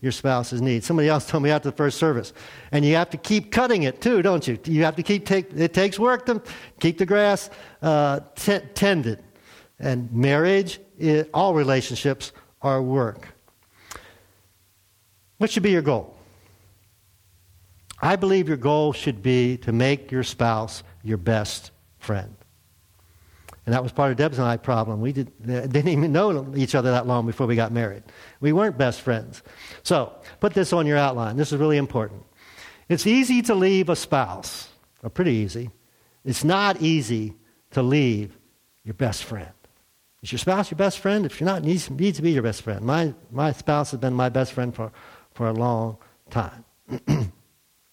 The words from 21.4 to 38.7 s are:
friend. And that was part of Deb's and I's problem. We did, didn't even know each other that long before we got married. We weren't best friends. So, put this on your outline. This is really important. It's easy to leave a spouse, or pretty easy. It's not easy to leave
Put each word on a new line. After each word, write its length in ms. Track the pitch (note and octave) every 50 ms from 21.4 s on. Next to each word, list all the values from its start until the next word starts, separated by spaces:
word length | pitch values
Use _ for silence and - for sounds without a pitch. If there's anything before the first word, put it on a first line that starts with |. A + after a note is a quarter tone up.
| G#2 - - - - - - _ _ _ _ _
friend. 380 | - - G#2 G2 F#2+ G2+ - - - _ _ _ _ _ _ _ _ _ _ _ _ _ _ _ _ _ _ - - - - - _
And 100 | A#2 A#2
that 80 | B2+
was 80 | B2+ B2
part 220 | - - C#3 C3+
of 40 | B2+
Deb's 220 | A#2+ D3 D#3+ C3+ B2
and 80 | B2+
I's 140 | A#2+ A#2 A2
problem. 400 | - - B2 A2+ A2 A2 A2 G#2
We 120 | A2+ C3+
did, 200 | C#3 C3+ B2+ - - - A2+
didn't 440 | A#2+ B2 B2 B2 C3+ B2 D3 D3 F3+
even 240 | E3 C#3+ D#3 E3
know 400 | C#3 E3 G3+ G#3+ F3 C#3 C3+ C3+ C3+
each 220 | C#3 C3 - -
other 160 | C3+ B2 B2+
that 160 | B2 B2 A#2+ B2
long 180 | B2 A#2+ A2+
before 220 | A#2 G#2+ - C3+ A2+
we 80 | A#2+
got 160 | A2+ A2+ A2
married. 320 | A#2 A#2+ A#2 G#2 G2 G#2 - - - - - - - _
We 120 | C#3 D3
weren't 260 | D#3 F#3 G#3+ G#3 D3 A#2+
best 220 | C#3 B2 A#2 -
friends. 420 | - C3 A#2 A2 A2+ - - - - - - - - - - -
So, 300 | - - F3+ D3 A#2+ - - - - - - -
put 160 | - G#3 G3+
this 180 | G3 F#3 -
on 140 | F3 F3 D#3
your 120 | D3 D3 D3
outline. 380 | C#3+ C#3 B2+ A#2+ A#2 G#2+ A2+
This 160 | C#3 D3+ -
is 60 | D3+ C#3
really 180 | D3+ D#3 D3+
important. 460 | C#3+ C#3 B2+ - A#2 A2 G2+ G2+ G#2 - _ _ _ - - - - - - - - _ -
It's 200 | F3 - - G#3
easy 340 | A#3 C4 C4 B3 B3+ A#3+
to 140 | A#3 A#3+ A3
leave 320 | F#3 F#3 F#3+ G3 F#3+ F#3 F3
a 80 | E3+
spouse, 720 | - - - D#3 C#3 B2 F#2 F2 - - - - - - - - _ _ _ _ _
or 80 | - A#2
pretty 220 | - - F#3 E3
easy. 380 | A#2+ A2 G#2+ F#2+ F2 A#2 B2 A2+ - _ _ _ _ _ _ _ _ _ -
It's 200 | C3 - - C3+
not 360 | D#3 F#3 G3 G3+ G3+ F#3+ -
easy 540 | D#3+ D#3+ E3 D#3 B2 G#2+ A#2+ A2 G#2+ G#2+ G2+ - _ _ _ _ _ _
to 100 | - C#3
leave 560 | B2+ B2 C#3 D3+ C#3 B2 A2 G#2 G#2 G2 - - _ _ _ _ _ _